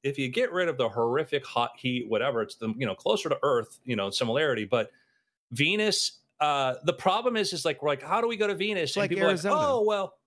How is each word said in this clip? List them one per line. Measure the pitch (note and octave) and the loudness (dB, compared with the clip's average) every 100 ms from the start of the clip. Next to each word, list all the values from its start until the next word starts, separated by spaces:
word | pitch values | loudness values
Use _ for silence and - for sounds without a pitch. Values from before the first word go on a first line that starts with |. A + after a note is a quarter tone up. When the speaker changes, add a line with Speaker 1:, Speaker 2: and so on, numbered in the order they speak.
Speaker 1:
if | C#3 C#3 | -2 -2
you | C3 | -2
get | B2+ B3+ | 0 -2
rid | F3 F3 | 0 0
of | C#3 | 2
the | A#2 | 0
horrific | A#2+ A#2 C3+ D3+ C#3+ | 2 2 2 0 -4
hot | - - A#2+ - | -2 -2 -2 -2
heat, | B2+ B2 A2 | -4 -4 0
whatever, | G#2+ B2+ A#2 | 0 2 0
it's | G#2 - | -4 -4
the, | A2+ A2 | -6 -4
you | B2 | -4
know, | |
closer | F#2+ - G#3+ E3 | -2 0 0 2
to | C#3+ | 0
Earth, | C#3 B2 A2+ - - | 2 2 0 -12 -4
you | A2 | -2
know, | G2 | 0
similarity. | - A#2+ B2+ D3+ A#2 G#2 | 0 0 2 0 0 0
But | A#2+ G#2+ _ _ _ _ _ _ | 0 0 _ _ _ _ _ _
Venus, | A#2 D3 G#3 G#3+ - - - _ _ | 0 0 2 0 0 -2 -6 _ _
uh, | D3+ C#3+ C3 B2+ | 0 2 0 0
the | D3 | -2
problem | C3+ F#3+ G3 B3 A3+ | 0 0 2 0 0
is, | G3 | -2
is, | F3+ E3 | -2 -2
like, | C#3+ | -2
we're | D3 | -2
like, | C#3 | -2
"How | C#3+ G3 | -2 0
do | A#3 | 0
we | A3+ | 0
go | G#3 | -2
to | |
Venus?" | F#3+ G3+ G3+ D3 | 0 -2 -2 -2
Speaker 2:
It's | - | 0
Speaker 1:
And | |
Speaker 2:
like | G3 | 0
Speaker 1:
people | F#3+ G3 | 2 2
Speaker 2:
Arizona. | F#3 F3+ D4+ | 2 2 2
Speaker 1:
are | |
like, | D4+ | 2
"Oh, | B3+ | 2
well." | G#3+ G#3 F#3 - | 2 0 -2 -8